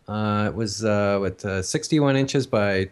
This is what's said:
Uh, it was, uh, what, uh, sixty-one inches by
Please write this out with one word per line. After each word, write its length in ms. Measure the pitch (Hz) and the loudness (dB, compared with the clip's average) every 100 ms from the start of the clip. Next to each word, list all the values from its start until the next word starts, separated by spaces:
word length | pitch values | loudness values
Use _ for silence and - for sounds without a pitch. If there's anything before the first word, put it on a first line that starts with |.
| - | -8
Uh, 360 | 107 107 104 107 | -4 0 0 0
it 60 | |
was, 300 | 101 110 104 | -2 -4 -2
uh, 320 | 110 104 101 101 | 0 2 2 0
what, 240 | 95 - | -2 -4
uh, 180 | 101 95 | -4 -4
sixty-one 540 | 92 151 - 156 139 135 | -4 -4 0 2 4 2
inches 300 | 135 143 - | 2 -2 0
by 380 | 110 101 95 95 | 0 2 0 -2